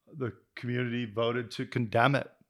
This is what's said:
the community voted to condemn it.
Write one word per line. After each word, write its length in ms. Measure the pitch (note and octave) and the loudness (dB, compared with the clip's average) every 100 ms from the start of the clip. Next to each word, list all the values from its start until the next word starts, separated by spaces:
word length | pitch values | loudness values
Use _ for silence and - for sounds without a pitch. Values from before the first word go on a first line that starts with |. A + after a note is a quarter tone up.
| _ D#3 | _ -8
the 160 | B2 - _ - | -8 -8 _ -10
community 500 | B2 B2 B2 A#2+ A#2 | -4 -2 -2 -2 -4
voted 460 | G2+ A#2 A#2+ A#2 | 0 0 0 -4
to 140 | - C3 | -6 -4
condemn 500 | A#2+ A2+ A2+ B2+ C3+ | -2 2 4 6 4
it. 140 | - - | -2 -12